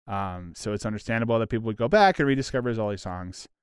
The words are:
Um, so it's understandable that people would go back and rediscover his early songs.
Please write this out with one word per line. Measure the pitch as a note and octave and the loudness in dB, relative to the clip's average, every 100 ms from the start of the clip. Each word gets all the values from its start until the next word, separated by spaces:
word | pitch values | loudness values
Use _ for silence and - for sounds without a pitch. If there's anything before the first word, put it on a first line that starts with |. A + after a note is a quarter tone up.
| - | -8
Um, | G2 G2 F2+ F2 D#2+ | -4 -4 -6 -10 -8
so | A2 | -4
it's | G#2 A2+ | -4 -2
understandable | G#2+ - A2+ A#2 A2+ | -4 -2 -2 2 2
that | A2 | 2
people | A#2 A2 | -2 -2
would | G#2+ | -2
go | A#2 | 2
back | G#3+ G3 F3 | 6 6 6
and | C#3 | 2
rediscover | C3+ C3 C3 B2 | 2 0 -2 -2
his | A2+ | 0
early | G#2 G2+ | -2 -4
songs. | G2 F2+ F2+ - - _ | -6 -8 -8 -12 -16 _